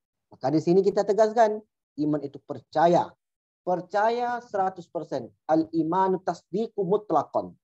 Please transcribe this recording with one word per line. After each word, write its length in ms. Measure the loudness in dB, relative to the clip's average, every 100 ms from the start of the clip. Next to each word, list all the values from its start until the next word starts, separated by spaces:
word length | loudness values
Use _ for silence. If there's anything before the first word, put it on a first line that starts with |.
| _ _ _
Maka 240 | -8 -2
di 80 | 0
sini 240 | 2 2
kita 240 | 2 0 0
tegaskan, 560 | 2 2 4 2 0 -10 _ _ -4
iman 160 | -2 -2
itu 160 | -6 -12
percaya. 640 | -14 -14 -6 2 4 4 0 -8 _ _ _ _
Percaya 800 | -4 -4 -4 -2 0 0 -4 -6
seratus 480 | -6 -4 -4 -6 -10
persen. 400 | -10 -8 -8 -8 _ 0
Al-imanu 720 | 0 0 -2 0 2 2 0
tasdiqu 640 | -2 -8 _ -6 -4 -4
mutlaqan. 720 | -2 -2 0 -2 -2 -4 -6 -10